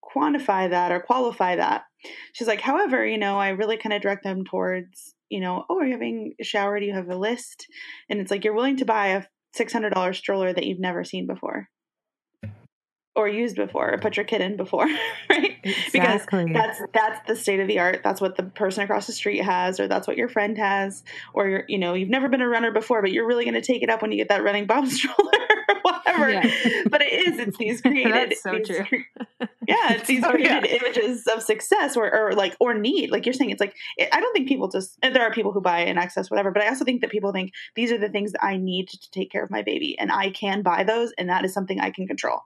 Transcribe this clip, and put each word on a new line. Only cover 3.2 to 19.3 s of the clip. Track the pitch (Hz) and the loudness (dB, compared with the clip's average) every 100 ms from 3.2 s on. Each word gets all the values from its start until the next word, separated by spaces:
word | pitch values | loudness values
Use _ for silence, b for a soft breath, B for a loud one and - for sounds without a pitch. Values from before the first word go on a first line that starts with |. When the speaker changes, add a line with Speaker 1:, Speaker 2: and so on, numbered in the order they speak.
| 202 196 | 0 0
Speaker 1:
I | 196 | 0
really | 190 214 220 | 0 -2 -2
kinda | 220 208 | -2 -2
direct | 202 196 | -2 -2
them | 196 190 | -4 -6
towards, | 185 185 185 185 180 - - _ _ | -4 -2 -2 -2 -8 -18 -20 _ _
you | 208 | -6
know, | 185 180 - | -4 -4 -2
'Oh, | 381 | 0
are | 277 | 0
you | |
having | 240 233 226 214 - | 0 -4 -6 -8 -10
a | |
shower? | 226 214 202 208 | -4 -2 0 -2
Do | 202 | -2
you | |
have | 190 180 | -4 -6
a | 180 | -4
list?'" | 208 240 - - - B B B B | -2 -4 -8 -18 -20 B B B B
And | 208 | -4
it's | 190 | -2
like, | 202 | -2
"You're | 214 | 0
willing | 214 262 262 | 2 0 0
to | |
buy | 233 220 202 | 2 2 2
a | 190 190 _ _ | 0 -4 _ _
six | - 214 | -4 -2
hundred | 233 214 | 0 0
dollar | 196 185 | 0 0
stroller | 190 - 196 185 | -2 -2 0 0
that | 180 - | 0 -2
you've | 180 | -2
never | 185 175 | -4 -4
seen | 180 185 185 | -6 -6 -6
before." | 190 - - 196 _ _ _ _ _ _ _ 107 101 - _ _ _ _ | -6 -6 -8 -10 _ _ _ _ _ _ _ -16 -16 -20 _ _ _ _
or | - 208 | 0 0
used | 208 240 190 | 0 -2 -2
before | - - - | -4 -2 0
or | - | 0
put | 208 202 | 0 -2
your | |
kid | 202 220 | -2 -2
in | 180 208 | -2 -2
before, | - - 311 | -2 2 2
<laughs> | 302 453 - - | 0 -4 -8 0
right? | - 392 - | 2 2 -2
Speaker 2:
Exactly. | 196 196 - 180 180 202 - 190 170 | -4 -4 0 4 4 2 0 0 2
Speaker 1:
Because | |
that's, | 160 220 - 196 | 2 2 0 0
that's | 226 220 220 - | 2 2 0 -4
the | 220 | -2
state | - 196 | 0 0
of | 196 | 2
the | 202 | 2
art. | 175 185 | 2 2
That's | 202 190 | 0 0
what | 190 185 | -2 -2
the | |
person | 185 - 196 190 | -6 0 -2 0
across | 196 196 202 | 0 0 -2
the | |
street | 226 208 | -4 -2